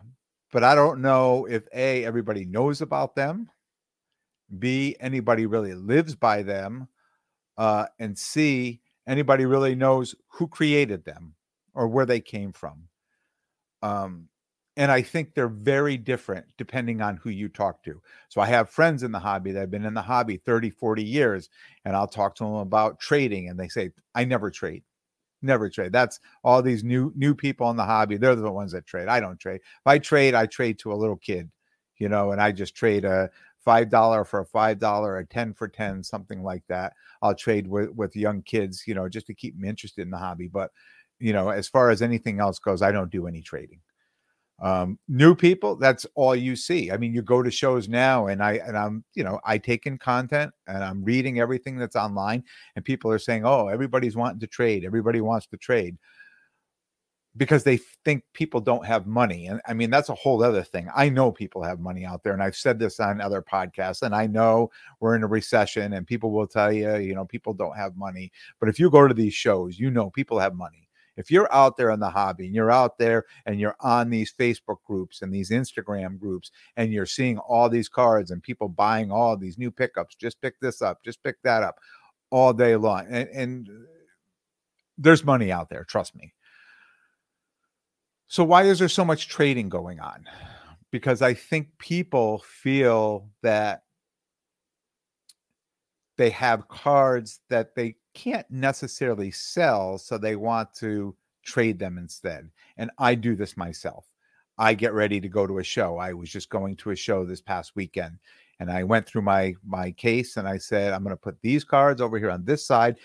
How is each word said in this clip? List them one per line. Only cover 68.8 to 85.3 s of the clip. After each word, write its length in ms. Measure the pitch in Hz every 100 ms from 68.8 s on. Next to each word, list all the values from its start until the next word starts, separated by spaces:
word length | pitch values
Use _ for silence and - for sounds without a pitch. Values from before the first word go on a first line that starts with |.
| 175
go 180 | 143 139
to 60 |
these 220 | 117 107
shows, 440 | - 120 98 90 90
you 120 | 131
know, 180 | 120 101
people 300 | 135 139 110
have 160 | 95
money. 320 | 92 85 - _ _ _ -
If 140 | -
you're 220 | 170 208
out 240 | 135 135 -
there 140 | 117
in 100 | 107
the 100 | 101
hobby 360 | 95 98 90 92
and 80 |
you're 160 | 110 110
out 280 | 127 123 -
there 260 | 117 117 - - -
and 120 | 104
you're 180 | 104 -
on 300 | 131 120 120
these 220 | 113 107
Facebook 500 | - 123 113 - 101
groups 380 | - 98 90 -
and 100 | 95
these 180 | 98 92
Instagram 680 | 117 127 - 101 101 92 95
groups 320 | 101 92 - - _ -
and 160 | 113
you're 140 | 107 92
seeing 320 | - 127 107
all 300 | - 117 120
these 200 | 117 110
cards 420 | - 120 113 87
and 120 | 90
people 260 | - - 104
buying 420 | 85 104 110 104
all 260 | 104 117 104
these 220 | 95 90
new 120 | 123
pickups, 440 | - 127 - 85
"Just 260 | _ 117 -
pick 200 | 131 -
this 220 | 131 -
up, 200 | 104 85
just 180 | 117 117
pick 180 | 135 -
that 200 | 127 113
up," 160 | 95 - _ - _ _ _
all 220 | 127 131
day 240 | 117 120 113
long. 300 | 107 98 92
And, 200 | 120 123
and 380 | 135 127 127 101 107 117 _ _ _ _ _ _ _ _ _ _ -
there's 260 | 147 160
money 260 | 143